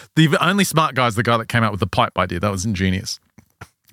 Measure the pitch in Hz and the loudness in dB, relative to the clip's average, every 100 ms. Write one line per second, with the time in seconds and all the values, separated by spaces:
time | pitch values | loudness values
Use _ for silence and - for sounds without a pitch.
0 | - 156 160 180 160 202 180 156 151 135 | -4 2 4 4 2 0 0 2 0 2
1 | 120 104 117 117 113 117 110 101 90 - | 0 0 0 0 0 0 0 -2 -4 0
2 | 113 - 90 87 104 95 110 90 95 92 | 0 0 -2 -2 -4 -2 -4 -2 0 -2
3 | - - _ _ _ - - _ _ | -6 -12 _ _ _ -20 -20 _ _